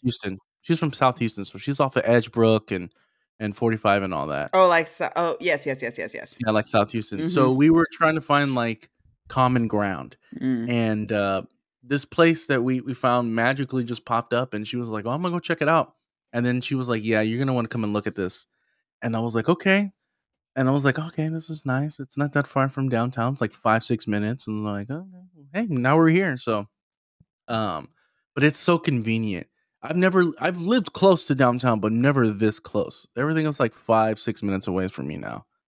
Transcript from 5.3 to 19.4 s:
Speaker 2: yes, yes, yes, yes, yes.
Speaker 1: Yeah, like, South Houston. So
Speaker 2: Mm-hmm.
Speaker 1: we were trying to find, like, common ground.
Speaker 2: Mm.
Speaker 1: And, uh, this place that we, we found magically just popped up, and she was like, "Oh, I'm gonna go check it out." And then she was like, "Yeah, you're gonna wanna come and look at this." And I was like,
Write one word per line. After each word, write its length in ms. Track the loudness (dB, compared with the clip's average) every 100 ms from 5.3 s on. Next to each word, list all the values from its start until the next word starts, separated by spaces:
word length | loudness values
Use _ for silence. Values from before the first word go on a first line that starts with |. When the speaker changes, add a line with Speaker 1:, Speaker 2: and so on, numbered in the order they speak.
| -2
Speaker 2:
yes, 260 | -2 -2 -4
yes, 160 | -6
yes, 160 | -6 -8
yes, 160 | -10
yes. 240 | -10 -12 -6
Speaker 1:
Yeah, 80 | 0
like, 140 | 0 2
South 240 | 0 0
Houston. 340 | -2 -6 -6 -2
So 240 | 2 4
Speaker 2:
Mm-hmm. 60 | 6
Speaker 1:
we 140 | 6
were 160 | 6 2
trying 220 | 0 0 0
to 40 |
find, 320 | 0 0 2
like, 360 | 0 -2 -4 -12 _ _ _ -6
common 400 | 0 2 2 0
ground. 480 | 0 -2 -4 -10 -18 -18 -6
Speaker 2:
Mm. 280 | -2 -2 -2
Speaker 1:
And, 420 | 0 0 0 -2
uh, 300 | 0 0 -2 -6 _ _ _
this 220 | -4 -4 -2
place 400 | 2 4 4 0
that 160 | 0
we, 160 | 0 -2
we 140 | -4
found 400 | -2 2 2 0
magically 500 | 0 0 0 -2 -4
just 200 | -4 -6 -4
popped 260 | -4 -2
up, 220 | -2 -2
and 120 | -6 -8
she 100 | -8
was 100 | -6
like, 160 | -6 -6
"Oh, 40 |
I'm 120 | -4
gonna 120 | -4
go 40 | -6
check 200 | -4 -2
it 60 | 2
out." 260 | 2 0 _ _ _ _
And 140 | -2 0
then 140 | 0
she 120 | -2
was 140 | -4 -2
like, 160 | -2
"Yeah, 160 | 0 0
you're 180 | 2 0
gonna 140 | -2
wanna 140 | -2 -2
come 160 | -4
and 80 | -2
look 140 | -2 -2
at 80 |
this." 320 | -4 -4 -4 -8 _ _ _ _ -8
And 140 | -4 -2
I 40 |
was 140 | -2
like, 120 | -2